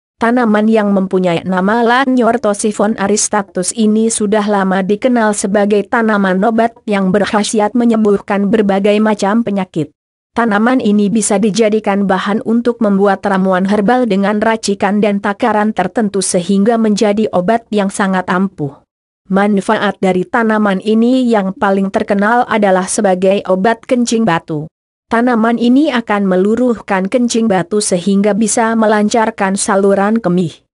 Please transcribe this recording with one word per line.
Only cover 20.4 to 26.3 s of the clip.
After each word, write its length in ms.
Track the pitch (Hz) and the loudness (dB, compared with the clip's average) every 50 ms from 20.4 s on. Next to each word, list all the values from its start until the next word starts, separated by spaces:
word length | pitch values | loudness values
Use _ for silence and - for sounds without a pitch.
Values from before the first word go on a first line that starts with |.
| 226 220 214 214 214 202 196 190 | 0 0 0 0 0 0 -2 -2
ini 480 | - 214 220 226 226 240 262 262 254 | -2 0 0 2 2 2 2 2 2
yang 240 | 233 226 208 190 190 | 0 0 0 -2 -2
paling 400 | 190 - 214 196 196 196 196 190 | -4 -2 -2 0 0 0 0 -2
terkenal 560 | - 220 214 - 208 202 202 214 208 240 254 | -2 -2 -2 -2 -2 0 0 0 0 0 0
adalah 400 | - - 220 202 196 190 185 185 | 0 0 0 2 2 2 2 0
sebagai 560 | 185 - 233 208 190 185 185 190 190 196 202 - - | -2 -4 -2 0 0 0 2 2 0 0 0 0 -2
obat 320 | 185 185 190 233 226 226 - | -2 0 0 0 -2 -2 -2
kencing 400 | - 262 240 240 233 240 226 226 | -2 -2 -2 0 0 0 0 0
batu. 480 | 202 165 170 - - 160 147 156 - _ _ _ _ _ _ _ | 0 0 -2 -2 -6 -8 -8 -8 -10 _ _ _ _ _ _ _
Tanaman 560 | - 226 233 240 254 233 214 220 233 233 220 | -4 -2 0 0 2 2 2 0 0 0 0
ini 320 | 233 240 254 277 311 311 254 | 2 2 4 4 2 2 0
akan 320 | 233 226 - 208 202 202 | -2 -2 -2 -2 0 0
meluruhkan 800 | 190 | 0